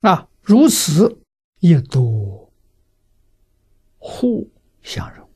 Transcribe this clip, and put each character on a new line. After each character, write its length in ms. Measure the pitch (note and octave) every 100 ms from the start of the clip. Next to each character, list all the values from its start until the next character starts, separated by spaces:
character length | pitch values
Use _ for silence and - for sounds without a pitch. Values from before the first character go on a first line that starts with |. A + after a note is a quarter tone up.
啊， 280 | G#3+ F3+ - _
如 280 | - G#3+ D4+
此 540 | - - D3+ G#3+ - _ _ _ _
一 180 | F3 D#3
度 680 | - C3 A#2+ A2 G2+ F#2+ _ _ _ _ _ _ _ _ _ _ _ _ _ _ _ _
互 520 | - - B3 A3+ - _ _ _
相 320 | - - -
融 160 | - _